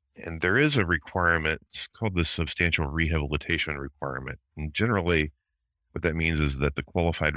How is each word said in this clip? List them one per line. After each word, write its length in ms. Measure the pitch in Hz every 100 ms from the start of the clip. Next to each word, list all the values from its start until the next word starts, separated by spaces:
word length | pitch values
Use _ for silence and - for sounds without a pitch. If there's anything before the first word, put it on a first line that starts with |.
| _ -
and 240 | - 80
there 180 | 90 110
is 200 | 151 139
a 80 | 85
requirement. 760 | 85 - 92 87 85 78 78 -
It's 180 | - -
called 280 | - 113 90
the 80 |
substantial 640 | 80 - 80 - 87 82 73
rehabilitation 920 | 78 80 82 73 76 - 80 - 71
requirement. 600 | 71 - 71 65 65 65 _ -
And 180 | 78
generally, 600 | 73 113 104 87 85 76 - _ _ _ _ _
what 120 | -
that 120 | 85 80
means 240 | 80 78
is 200 | 73 67
that 160 | 71 73
the 80 |
qualified 520 | - 90 85 78 78